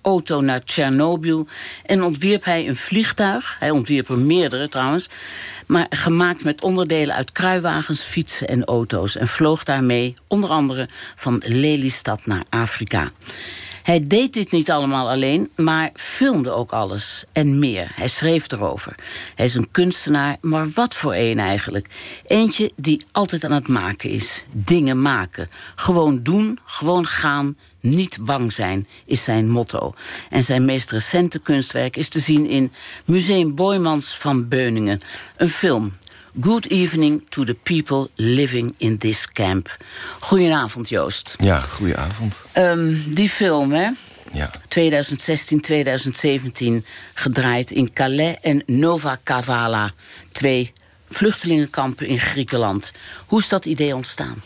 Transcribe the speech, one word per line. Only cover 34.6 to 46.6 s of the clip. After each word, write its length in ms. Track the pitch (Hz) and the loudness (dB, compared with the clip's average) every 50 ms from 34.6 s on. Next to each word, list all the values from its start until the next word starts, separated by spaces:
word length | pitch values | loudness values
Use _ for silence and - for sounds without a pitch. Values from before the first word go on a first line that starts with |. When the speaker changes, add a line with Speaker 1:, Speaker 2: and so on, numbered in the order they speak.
| 127 117 113 110 107 101 101 98 - - - - - - - | 2 2 0 2 2 0 0 -2 -4 -12 -16 -16 -18 -18 -2
Speaker 1:
Een 120 | - 170 170 | 0 0 0
film. 500 | 156 - 202 175 135 113 110 101 92 - - - - - - - - - | 0 0 2 2 2 2 0 -4 -8 -12 -20 -20 -20 -20 -20 -14 -10 -2
Good 260 | 123 185 226 233 202 | 2 2 2 2 0
Evening 580 | - 190 185 180 165 160 160 156 147 151 151 - _ | 0 2 2 2 2 2 2 2 4 2 0 -4 _
to 140 | - 147 135 | -4 -4 -2
the 100 | 113 120 | -2 -2
People 560 | - _ - 175 160 151 - 139 135 135 - _ | -4 _ -2 0 0 0 0 -2 -2 -2 -4 _
Living 580 | - 113 117 123 135 147 131 123 120 117 120 - | -2 0 2 2 2 2 0 0 -2 -4 -4 -4
in 200 | _ - 113 110 | _ 0 0 0
This 340 | 104 - 110 107 - - - | 2 0 -2 0 -2 -6 -8
Camp. 460 | _ - 104 92 95 95 92 - - - - - - - - - - - | _ -2 0 0 0 0 -2 -4 -14 -16 -18 -18 -16 -14 -14 -14 -12 -10
Goedenavond, 720 | - - 196 190 180 165 156 147 123 107 - 120 117 - | 0 2 4 6 6 4 4 2 0 -2 -6 -8 -6 -2
Joost. 460 | 117 95 71 69 - - - - - - | -2 -2 -2 -2 -4 -6 -6 -8 -2 2
Speaker 2:
Ja, 200 | - 98 90 71 | 2 4 4 2
goedenavond. 800 | 69 69 - - 95 87 - - 69 85 98 107 113 107 101 - - - | 0 -4 -6 -2 -2 0 0 0 -4 -4 -4 -4 -4 -4 -4 -6 -14 -2
Speaker 1:
Ehm, 440 | - 180 185 175 175 170 165 160 160 156 151 | 2 4 4 4 4 2 2 2 0 0 -2
die 240 | 151 151 175 208 202 | -2 0 2 2 2
film, 420 | - - 208 185 160 147 143 135 | 2 2 2 2 4 2 2 2
hè? 180 | 143 160 185 220 254 - - - - - - - - | 2 2 2 0 -2 -6 -12 -20 -20 -20 -18 -10 -6
Speaker 2:
Ja. 160 | 76 73 - - - - | -6 -6 -6 -6 -12 -12
Speaker 1:
Tweeduizend 540 | - - 170 165 160 151 143 139 - 147 135 | -2 0 2 4 4 4 2 0 -2 -4 -4
zestien, 400 | - - 156 151 - - 151 151 | -2 -2 -2 -2 0 0 0 0
tweeduizend 560 | - - 156 151 139 135 131 131 - 135 120 | 2 2 0 0 2 0 -2 -2 -2 -4 -4
zeventien, 680 | - - 151 135 135 127 127 - - | 0 0 0 0 0 -2 -6 -6 -2